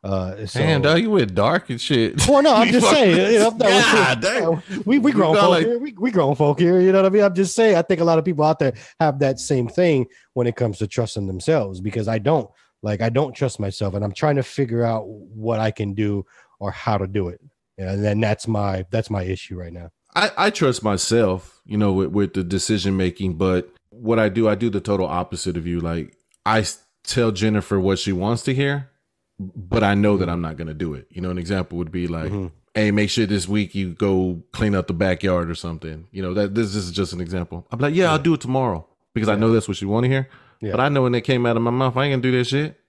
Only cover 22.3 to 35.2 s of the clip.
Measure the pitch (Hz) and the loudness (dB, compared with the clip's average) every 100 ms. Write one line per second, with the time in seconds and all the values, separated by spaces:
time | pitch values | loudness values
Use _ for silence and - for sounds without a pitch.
22.3 | 95 87 95 - 107 95 95 92 - 95 | -2 -4 -4 -2 -2 0 0 -2 -2 -6
23.3 | 82 92 92 - _ _ 113 113 113 107 | -2 0 0 -4 _ _ -12 -2 2 2
24.3 | 95 110 101 117 101 98 101 90 85 90 | 2 0 2 -2 -2 -2 -2 0 -2 -6
25.3 | 90 - 85 82 87 85 85 78 _ _ | -8 -6 -6 -4 -4 -4 -6 -8 _ _
26.3 | _ - 113 104 - _ _ - 123 113 | _ 0 0 0 -6 _ _ -6 0 0
27.3 | 98 110 107 - 98 95 95 - 92 98 | 0 0 0 0 0 2 0 -2 -2 -2
28.3 | 120 - 131 143 143 135 _ _ _ _ | -2 -2 -2 -2 -4 -8 _ _ _ _
29.3 | _ 185 - 90 117 101 101 104 101 87 | _ -14 -14 -4 0 2 4 4 2 0
30.3 | 87 80 76 80 76 87 71 - - 90 | -2 -6 -8 -10 -8 -8 -8 -14 -10 -6
31.3 | 90 85 98 90 85 82 90 87 85 80 | -6 -4 -4 -4 -6 -6 -6 -4 -6 -6
32.3 | 101 92 - _ - 107 104 104 - 107 | -6 -8 -12 _ -2 0 2 0 0 0
33.3 | 101 87 104 98 101 92 82 101 95 92 | -2 -2 -2 -2 -4 -6 -2 0 2 0
34.3 | 85 - - 107 98 87 85 95 90 | -4 -10 -4 0 0 -2 -2 0 0